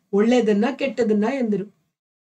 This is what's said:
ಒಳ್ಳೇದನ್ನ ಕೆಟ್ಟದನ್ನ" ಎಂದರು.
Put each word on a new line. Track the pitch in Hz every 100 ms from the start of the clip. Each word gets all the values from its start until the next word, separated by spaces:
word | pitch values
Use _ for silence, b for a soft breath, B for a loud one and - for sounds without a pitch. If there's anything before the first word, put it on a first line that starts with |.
| -
ಒಳ್ಳೇದನ್ನ | 196 226 247 214 202 240 269
ಕೆಟ್ಟದನ್ನ" | 277 - 214 214
ಎಂದರು. | 214 277 233 196 202 _ _ _ _ _